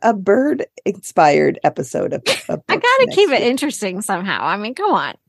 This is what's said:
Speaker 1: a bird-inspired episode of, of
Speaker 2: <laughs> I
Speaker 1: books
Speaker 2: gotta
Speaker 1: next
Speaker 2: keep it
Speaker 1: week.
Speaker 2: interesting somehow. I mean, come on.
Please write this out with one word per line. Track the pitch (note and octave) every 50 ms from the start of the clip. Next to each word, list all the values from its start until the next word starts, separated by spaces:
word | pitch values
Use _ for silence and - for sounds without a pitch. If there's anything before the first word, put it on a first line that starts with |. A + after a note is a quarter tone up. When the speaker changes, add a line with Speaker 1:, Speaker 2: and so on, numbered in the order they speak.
Speaker 1:
a | - A#3 G#3+
bird-inspired | G3 F#3 - - B3+ C4+ D4+ - - - - - - - F3+ F3 F#3 - - - F3+ D#3+ D3 D3 D3+ D3+ C#3 - - -
episode | D3+ - - C#3 - - - - -
of, | C#3 B2+ - - - - - -
of | - - -
Speaker 2:
<laughs> | -
I | G4
Speaker 1:
books | - A#4 B4
Speaker 2:
gotta | C5 C5+ B4+
Speaker 1:
next | - -
Speaker 2:
keep | F#4+ G#4 D#4+
it | C4 G#3
Speaker 1:
week. | G#3+ A#3+
Speaker 2:
interesting | C4 - C#4+ D4+ - - G#3+ F#3+ F3+ G3
somehow. | - - F#3+ F3 F#3+ G3 C3+ F#2 A#2+
I | D3+ F3+
mean, | G#3 G#3 A#3 C4+
come | - G#4 G4+
on. | C4+ E3 C#3 C3 - _ _